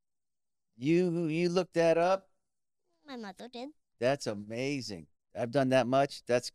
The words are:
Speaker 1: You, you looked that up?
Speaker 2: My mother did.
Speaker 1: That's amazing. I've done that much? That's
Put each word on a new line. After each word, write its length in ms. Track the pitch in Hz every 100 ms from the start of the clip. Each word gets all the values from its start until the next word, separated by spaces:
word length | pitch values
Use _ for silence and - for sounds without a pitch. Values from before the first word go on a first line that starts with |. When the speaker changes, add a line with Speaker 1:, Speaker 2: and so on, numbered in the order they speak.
| _ _ _ _ _ _ _ -
Speaker 1:
You, 500 | 131 170 180 170 165
you 200 | 160 175
looked 260 | 175 170
that 220 | 170 165 165
up? 320 | 175 190 - _ _ _ _ _ _ 330 311
Speaker 2:
My 100 | 254
mother 320 | 208 185 226
did. 200 | 240 262 - _ _
Speaker 1:
That's 280 | 120 139 123
amazing. 800 | 104 104 113 135 143 107 95 76 _ _
I've 160 | - 120
done 200 | 139 131
that 160 | 131 117
much? 360 | 135 143 - -
That's 260 | 123 -